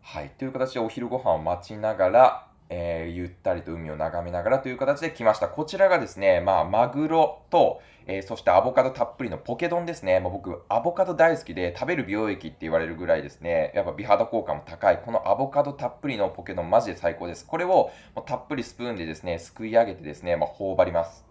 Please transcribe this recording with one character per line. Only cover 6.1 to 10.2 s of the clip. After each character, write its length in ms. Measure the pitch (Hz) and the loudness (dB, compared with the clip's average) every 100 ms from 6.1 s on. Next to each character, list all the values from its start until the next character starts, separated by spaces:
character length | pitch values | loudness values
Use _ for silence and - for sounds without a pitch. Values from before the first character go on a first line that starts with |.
| - | 0
ね、 240 | 98 90 | 4 4
ま 180 | 90 95 | 4 2
あ、 40 | 82 | 2
マ 220 | 104 123 | 2 2
グ 200 | 135 151 | 0 0
ロ 320 | 160 151 - _ | 4 2 0 _
と、 320 | 175 135 - - _ - | 4 4 2 -12 _ -8
え 120 | 95 | -8
ー、 40 | |
そ 140 | 98 117 | -6 -2
し 60 | |
て 80 | - | 4
ア 100 | 90 | 4
ボ 120 | 127 | 6
カ 100 | 127 | 2
ド 80 | 131 | 2
た 140 | 131 | 2
っ 120 | 117 - | -6 -4
ぷ 80 | |
り 60 | 123 | -8
の 80 | 80 | -8
ポ 180 | - - | -8 -4
ケ 140 | 175 | -2
丼 160 | 175 170 | -2 -4
で 80 | |
す 80 | 165 | -6
ね。 180 | 98 92 | 2 2